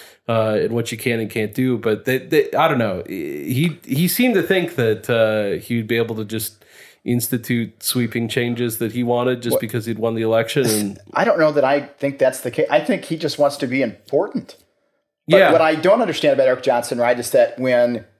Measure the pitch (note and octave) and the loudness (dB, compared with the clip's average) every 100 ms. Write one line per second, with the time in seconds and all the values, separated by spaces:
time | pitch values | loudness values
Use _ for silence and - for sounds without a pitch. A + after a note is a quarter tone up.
0 | - - - A2+ A2 G#2+ G#2+ A#2 A#2 G#2 | -20 -12 -2 0 2 0 0 -2 -4 -4
1 | B2 A#2 A2 A#2 G#2+ G#2+ C3 A#2+ A2+ G#2 | -4 -2 -4 -4 -4 -2 -2 0 -2 -2
2 | - C3 - D3+ C3+ - D#3+ C3+ G#2+ F#2 | -2 -4 0 0 0 2 2 2 -2 -4
3 | - F#2+ D2 C#2+ D2 B2 E3+ D3+ - C3 | -8 -8 -8 -8 -4 0 0 -2 -4 0
4 | F3 - B3 G3 E3 F#3+ F3 - A2+ G#2+ | 0 2 2 2 2 0 0 0 0 0
5 | - A#2 A2 G#2+ G2+ E2+ - A#2 G#2+ A#2 | 0 2 2 2 -2 -4 -4 -4 -2 -2
6 | A#2 A2 G#2+ A2 - - _ - - _ | -2 -4 -6 -6 -8 -12 _ -20 -20 _
7 | - A#2+ - B2 A2+ A#2+ A2 - - B2+ | -4 -2 -2 -4 -2 -4 -4 -6 -4 -2
8 | A#2+ A#2 A2+ B2+ A#2+ A#2+ B2 A2+ A2+ A#2+ | -2 -2 -4 -2 -2 -2 -4 -2 -4 -2
9 | A#2+ A#2+ B2 B2 A#2 - A2+ B2 A2 G#2+ | 0 0 0 0 0 -2 -2 -4 -6 -4
10 | A2+ A2+ A2+ A2+ A2+ D3 B2 G#2+ G2+ G2 | -2 -2 0 2 2 0 0 0 -2 -8
11 | - - G3+ F3 D#3 D3 C3+ C#3+ - - | -6 0 2 4 2 2 2 0 -2 -6
12 | C#3 C#3 C3 B2+ B2+ A#2+ - D3+ - G3 | -6 0 0 0 -4 -4 0 0 0 -2
13 | - D#3+ D#3+ - C#3+ - C3 C3 B2 F#2+ | -4 -6 -4 0 0 0 -4 -2 -2 -4
14 | _ C#3+ G3 - - - _ _ _ _ | _ -2 -2 -4 -10 -16 _ _ _ _
15 | _ _ - F#3 F3 D#3+ D#3+ D#3 F3+ A3+ | _ _ 2 6 6 6 4 2 4 4
16 | G#3+ D3+ D3+ C3+ C3 B2+ - A#2+ A#2+ B2 | 2 0 2 4 4 2 2 0 0 0
17 | A#2+ B2 A#2 C3 A#2 - B2+ B2 A#2+ A#2+ | 2 0 2 2 2 2 0 2 2 0
18 | - _ | -8 _